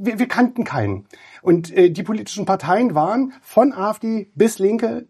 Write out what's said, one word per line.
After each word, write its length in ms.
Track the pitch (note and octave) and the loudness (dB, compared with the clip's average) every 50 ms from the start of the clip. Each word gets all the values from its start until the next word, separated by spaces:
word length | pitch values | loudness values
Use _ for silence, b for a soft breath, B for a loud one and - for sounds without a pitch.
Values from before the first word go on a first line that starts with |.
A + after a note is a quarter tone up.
wir, 180 | G3 A#3 A3 G#3 | -4 -4 -2 -2
wir 100 | B3 - | -2 -2
kannten 340 | - - B3 A#3+ - - A3 | 0 2 2 2 0 -2 -6
keinen. 440 | - - C#3 G#2+ G2+ G2 G2 - _ B B B B B B | -4 -4 -2 -2 -2 -4 -6 -8 _ B B B B B B
Und, 340 | B F#3 F3 F3 E3 - - | B 2 2 2 0 0 2
äh, 160 | G3 F3+ F3 | 4 4 4
die 120 | D#3+ E3+ F#3+ | 4 0 -6
politischen 420 | F3+ A3 G#3+ G#3 - - G#3 F#3+ | -4 -6 -6 -6 -8 -8 -6 -2
Parteien 500 | F3 F#3+ F#3 - - F3+ G#3 B3 A#3+ D#3+ | -2 -2 -2 0 0 0 2 2 2 2
waren 380 | D3+ D3+ F3 G#3+ B3 C4+ C4 - - | 0 0 0 0 -2 -2 -4 -6 -12
von 320 | _ - - A3 A#3 C#4+ C4 | _ -4 2 2 2 2 2
A 180 | F#3 F#3+ G#3 | -2 -4 -4
F 80 | G#3+ - | -4 -4
D 320 | - A3+ A3+ A3 G3 - - | -4 -4 -4 -4 -6 -4 0
bis 260 | C#3+ G#3 A3+ - - | 2 2 2 2 2
Linke 500 | F#3+ G3 G#3+ A3+ A#3+ A3 A#3 A#3+ B3 - | 0 0 0 0 -2 -4 -4 -6 -10 -10